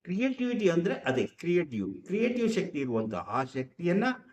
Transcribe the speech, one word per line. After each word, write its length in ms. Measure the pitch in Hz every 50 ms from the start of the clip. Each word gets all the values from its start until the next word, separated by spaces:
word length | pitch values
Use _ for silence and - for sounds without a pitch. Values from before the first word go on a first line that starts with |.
| _
ಕ್ರಿಯೇಟಿವಿಟಿ 640 | 170 180 196 247 269 254 - 247 247 240 208 214 185
ಅಂದ್ರೆ 240 | 165 170 170 190 -
ಅದೇ 320 | - - 131 131 131 104
ಕ್ರಿಯೇಟಿವ್, 800 | - - - - 170 175 180 175 151 123 107 98 92 98 - -
ಕ್ರಿಯೇಟಿವ್ 460 | - 175 214 226 240 240 247 233 220
ಶಕ್ತಿ 280 | 220 196 170 175 - 151
ಇರುವಂತಹ 380 | 139 127 117 113 110 110 107 90
ಆ 260 | 85 - 107 123 131
ಶಕ್ತಿಯನ್ನ, 600 | 131 - 131 131 131 - - 170 175 175 202 226 254 254 - - -